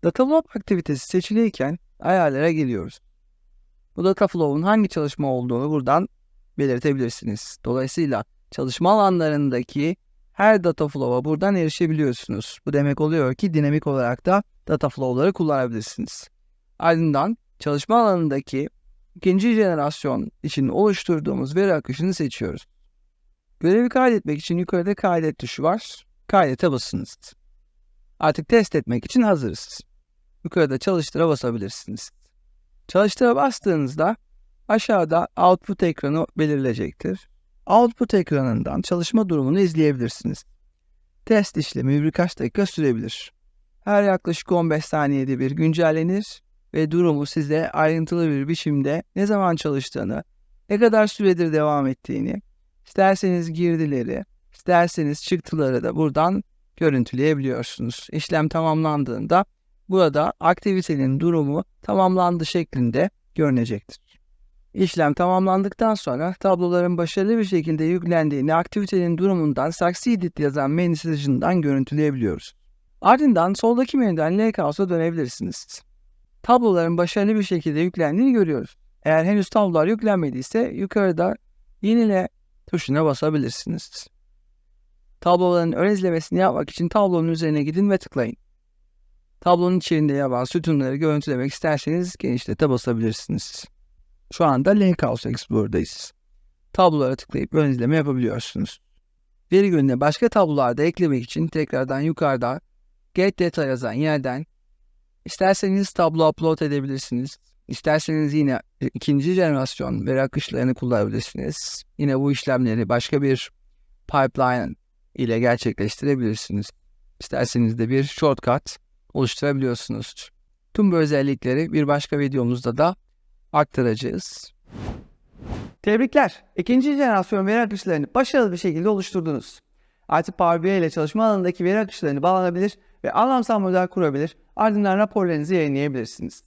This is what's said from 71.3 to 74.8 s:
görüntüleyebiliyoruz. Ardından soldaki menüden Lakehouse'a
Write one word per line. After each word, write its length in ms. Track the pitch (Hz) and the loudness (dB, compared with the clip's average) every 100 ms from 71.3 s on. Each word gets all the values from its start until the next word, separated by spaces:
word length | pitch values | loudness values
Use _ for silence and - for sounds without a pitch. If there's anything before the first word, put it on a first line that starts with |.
| 127 165 180 | 0 2 0
görüntüleyebiliyoruz. 920 | 151 139 131 147 151 135 110 78 - _ _ _ _ _ | 2 0 0 0 0 0 -2 -4 -10 _ _ _ _ _
Ardından 540 | - 254 294 202 170 | 4 4 6 4 2
soldaki 420 | 196 226 240 262 277 | 2 0 2 0 2
menüden 420 | 226 160 156 185 | 0 2 0 2
Lakehouse'a 500 | 220 214 151 147 | 0 0 -2 0